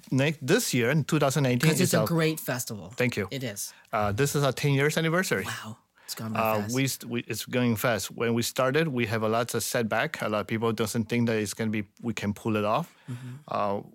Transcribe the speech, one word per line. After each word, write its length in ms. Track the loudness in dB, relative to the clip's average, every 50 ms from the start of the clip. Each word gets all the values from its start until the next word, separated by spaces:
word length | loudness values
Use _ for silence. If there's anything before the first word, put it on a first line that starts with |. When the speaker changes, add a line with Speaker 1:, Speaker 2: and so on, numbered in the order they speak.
| -6 -2
Speaker 1:
ne-, 260 | 2 2 2 2 0 0
this 320 | 2 2 4 4 4 2 2
year 180 | 2 2 4
in 140 | 2 2 2
two 140 | 2 2 2
thousand 280 | 2 2 2 2 2
eighteen, 240 | 2 4 4 4 4
Speaker 2:
'Cause 100 | 4 4
it's 100 | 4 4 4
Speaker 1:
is 20 |
Speaker 2:
a 60 | 4
Speaker 1:
our 60 | 2
Speaker 2:
great 340 | 4 2 2 2 2 0 -2
festival. 500 | -4 -4 -4 -4 -6 -8 -10 -10 -12 -8 -2
Speaker 1:
Thank 200 | 0 0 0 0
you. 120 | 0 -2 -4
Speaker 2:
It 120 | -4 -6 -6
is. 280 | -6 -8 -8 -10 -10 -12 -16 -10 -4 -2
Speaker 1:
Uh, 180 | 0 0 2 2
this 220 | 2 2 2 2
is 80 | 2 2
our 100 | 2 2
ten 200 | 2 2 2 4
years 240 | 4 4 2 2
anniversary. 480 | 2 0 2 2 0 0 0 0 -2 -2
Speaker 2:
Wow. 320 | -4 -6 -8 -10 -12 -14 -16 _ _ _ _ -14
It's 80 | -12 -10
gone 180 | -8 -8 -4 -2
by 80 | 0
Speaker 1:
Uh, 200 | 2 2 2 0 0
Speaker 2:
fast. 120 | 0 0
Speaker 1:
we 120 | 0 0 0
st-, 220 | -2 -6 -8 -8
we, 100 | -6 -6 -6
it's 180 | -6 -6 -8 -6
going 300 | -4 0 0 2 2 2
fast. 340 | 2 2 0 0 0 -2 -6
When 240 | -6 -2 0 0 2
we 80 | 0 0
started, 460 | 0 0 0 2 2 2 2 2 0
we 180 | 0 -2 -2
have 160 | 0 0 0 0
a 60 | 2
lot 260 | 2 0 0 0 -2
of 80 | -4 -2
setback. 600 | -2 -2 -2 0 0 0 0 -2 -2 -4 -4 -4
A 60 | -2
lot 120 | 0 -2
of 60 | -2
people 260 | -2 -2 -2 0 0 0
doesn't 360 | 0 -2 -2 -2 -2 -2 0
think 180 | 0 0 2 2
that 80 | 2
it's 180 | 0 -2 -2 -4
gonna 160 | -4 -4 -2
be, 140 | -2 -4 -4 -6 _ -8 -6
we 100 | -6 -4
can 180 | -2 -2 -4 -4
pull 240 | -2 -2 -2 0
it 80 | 0 2
off. 280 | 2 0 0 -2 -4 -10 -18 -14 -12
Speaker 2:
Mm-hmm. 240 | -12 -12 -12 -12 -14 -14 -10 -6
Speaker 1:
Uh, 320 | -4 -2 0 -2 -2 -4 -6 -10